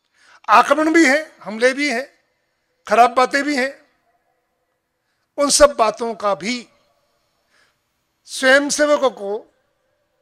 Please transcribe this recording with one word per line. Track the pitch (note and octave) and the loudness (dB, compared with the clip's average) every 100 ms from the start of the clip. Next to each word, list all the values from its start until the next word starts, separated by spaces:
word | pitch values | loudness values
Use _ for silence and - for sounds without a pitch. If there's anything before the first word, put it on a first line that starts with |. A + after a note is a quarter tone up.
| _ _ _ - - | _ _ _ -12 2
आक्रमण | A3 A#3+ C#4+ D#4 | 2 4 0 2
भी | E4 C#4+ | 2 2
हैं, | D4 D#4 - | 0 -4 -16
हमले | F#3 A3 B3 | -14 -2 -2
भी | C4 D4 | -2 -4
हैं, | A#3 C#4 _ _ _ _ _ _ _ - | -6 -10 _ _ _ _ _ _ _ -2
खराब | A3 A#3+ | 2 4
बातें | B3 B3+ C#4 | 2 0 -2
भी | C#4+ C#4 | -4 -4
हैं, | C4+ - _ _ _ _ _ _ _ _ _ _ _ _ _ _ _ - | -6 -8 _ _ _ _ _ _ _ _ _ _ _ _ _ _ _ -4
उन | C#4+ | 0
सब | - C#4+ C#4 | 4 4 4
बातों | G#3+ G#3+ A#3 | -2 -2 -8
का | A3 G#3 | -6 -4
भी | F#3+ F#3+ B3 G#3 _ _ _ _ _ _ _ _ _ _ _ _ _ _ _ | -4 -6 -8 -12 _ _ _ _ _ _ _ _ _ _ _ _ _ _ _
स्वयंसेवकों | - - C4 C#4 C#4+ - D4 C#4+ C4 | -18 -4 2 2 2 -2 0 0 -2
को | G3+ G3+ G#3+ - _ _ _ _ _ _ _ | -4 -10 -10 -12 _ _ _ _ _ _ _